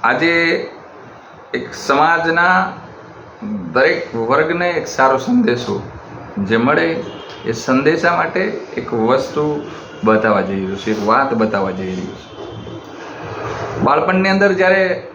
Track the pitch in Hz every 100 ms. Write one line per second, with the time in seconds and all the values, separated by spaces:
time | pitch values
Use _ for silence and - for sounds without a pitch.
0 | 117 131 165 170 165 175 - - - -
1 | - - - - - 123 139 - - 143
2 | 156 165 165 165 175 185 190 - - -
3 | - - - - 107 104 85 98 147 175
4 | - 117 113 139 156 170 175 165 - -
5 | 131 131 - 123 117 120 - 98 - -
6 | - - - - 98 113 123 156 170 160
7 | - - - - 110 117 - 131 147 160
8 | 170 170 165 185 196 - - - 123 117
9 | 113 - - 151 151 147 147 - - -
10 | 110 107 110 101 92 98 95 98 113 107
11 | 104 120 135 113 107 101 95 92 92 92
12 | 90 - - - - 113 113 - - -
13 | - - - - - - - - 214 143
14 | 160 185 190 196 202 185 185 190 185 180
15 | -